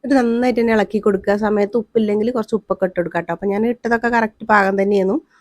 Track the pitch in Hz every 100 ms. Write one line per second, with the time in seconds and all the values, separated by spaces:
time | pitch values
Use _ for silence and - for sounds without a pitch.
0 | 247 269 240 233 247 240 226 220 196 214
1 | 214 196 196 202 214 208 202 233 214 226
2 | 214 208 220 247 214 214 _ 185 185 185
3 | 170 175 170 170 202 202 226 240 226 233
4 | 233 233 220 _ 220 208 190 196 196 202
5 | 185 269 - _